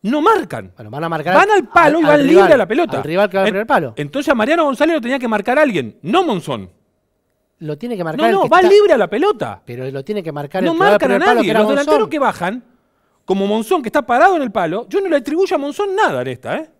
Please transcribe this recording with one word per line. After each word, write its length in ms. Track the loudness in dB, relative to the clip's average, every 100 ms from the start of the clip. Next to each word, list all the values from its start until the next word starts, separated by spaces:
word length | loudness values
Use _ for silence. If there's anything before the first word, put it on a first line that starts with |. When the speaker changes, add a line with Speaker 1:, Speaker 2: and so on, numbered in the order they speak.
Speaker 1:
No 160 | -2 0
marcan. 500 | 2 2 -2 -12 -12
Speaker 2:
Bueno, 140 | -20 -14
van 140 | -8
a 60 | -6
marcar 260 | -4 2
Speaker 1:
Van 160 | 2 4
al 160 | 2 2
palo 320 | 2 4 4
Speaker 2:
al, 40 |
Speaker 1:
y 20 | 4
Speaker 2:
al 40 |
Speaker 1:
van 80 | 4
Speaker 2:
rival, 60 | 6 6
Speaker 1:
libre 120 | 6
a 40 | 4
la 100 | 2
pelota. 300 | -2 -2 -4
Speaker 2:
al 60 |
rival 260 | -4 0 0
que 80 | 0
va 60 |
al 40 | 0
Speaker 1:
En-, 40 |
Speaker 2:
primer 140 | -2 0
palo. 260 | 0 0
Speaker 1:
entonces 360 | -8 -8 -6 -2
a 40 |
Mariano 280 | 0 2 0
González 300 | 0 0 0
lo 60 | 0
tenía 180 | -2 -4
que 80 | -2
marcar 320 | -4 0 2
alguien, 380 | 2 0 -6 -10
no 220 | -2 0
Monzón. 460 | 0 -4 -6 -10 -10 _ _ _ _ _ _ _ _ _
Speaker 2:
Lo 180 | -12 -10
tiene 180 | -8
que 40 | -6
Speaker 1:
No, 60 |
Speaker 2:
marcar 240 | -6 0 2
el 60 |
Speaker 1:
no, 60 | 2
Speaker 2:
que 60 | 4
Speaker 1:
va 100 | 4
Speaker 2:
está 80 | 6
Speaker 1:
libre 220 | 6 6
a 40 | 2
la 100 | 2
pelota. 540 | 0 -2 -2 -6 -10
Speaker 2:
Pero 260 | -14 -10 -10
lo 120 | -10
tiene 200 | -8 -8
que 80 | -6
marcar 320 | -10 -6 -4
Speaker 1:
No 80 | -2
Speaker 2:
el 60 | 2
que 20 |
va 60 | 2
al 40 |
Speaker 1:
marcan 180 | 2 2
a 20 |
Speaker 2:
primer 120 | 0 0
palo, 80 |
Speaker 1:
nadie. 100 | 0
Speaker 2:
que 60 | 2
era 80 | 2
Speaker 1:
Los 100 | 2
delanteros 300 | 0 0 0
Speaker 2:
Monzón. 100 | 0
Speaker 1:
que 100 | -2
bajan, 440 | -2 -2 -6 -8 _ _ _ _ _ _
como 200 | -6 -2
Monzón, 360 | 0 -2 -2 -2
que 60 | 0
está 120 | -4
parado 320 | 0 2 4
en 60 | 2
el 100 | -2
palo, 360 | -4 -4 -4 -4
yo 100 | -4
no 60 | 0
le 80 | -2
atribuyo 380 | -2 -2 -2
a 40 | -2
Monzón 360 | -4 -6 -4
nada 280 | 0 0 -2
en 40 | -6
esta, 280 | -8 -8 -8
¿eh? 120 | -8